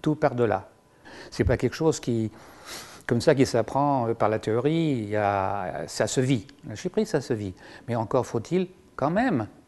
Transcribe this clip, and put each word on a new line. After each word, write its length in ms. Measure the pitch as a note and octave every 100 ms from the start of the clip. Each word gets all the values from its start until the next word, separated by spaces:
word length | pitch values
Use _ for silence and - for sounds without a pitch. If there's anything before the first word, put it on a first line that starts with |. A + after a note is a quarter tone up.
Tout 140 | D#3 D3+
part 180 | D3
de 120 | B2+ A#2
là. 240 | G2 - _ _ _ - - -
C'est 140 | -
pas 140 | - A#2
quelque 180 | B2 -
chose 240 | D#3+ -
qui, 320 | - A#2 A2 - - - - - - - -
comme 140 | A#2+
ça, 160 | D#3+ C3+
qui 100 | B2
s'apprend, 600 | A#2+ A2 C3+ C#3+ C#3 A#2
euh, 60 |
par 160 | A2+ G#2+
la 100 | A2
théorie. 640 | - A2+ C3+ D#3+ D#3+ B2+
Il 60 | G#2
y 80 | G#2+
a, 680 | G2+ G2+ F#2+ G2+ F#2 D2 E2
ça 200 | - A2
se 140 | -
vit. 260 | B2+ B2+ - - -
Lâcher 180 | G#2+ F3+
prise, 220 | - G#3+
ça 100 | D3+
se 140 | -
vit. 200 | A2 G2+ F#2 - - -
Mais 80 | A#2
encore 280 | A2+ C3 A2+
faut-il 440 | - G#2+ F3+ F3+ - - -
quand 140 | C#3
même 380 | F#3 B3+ D3 G#2 -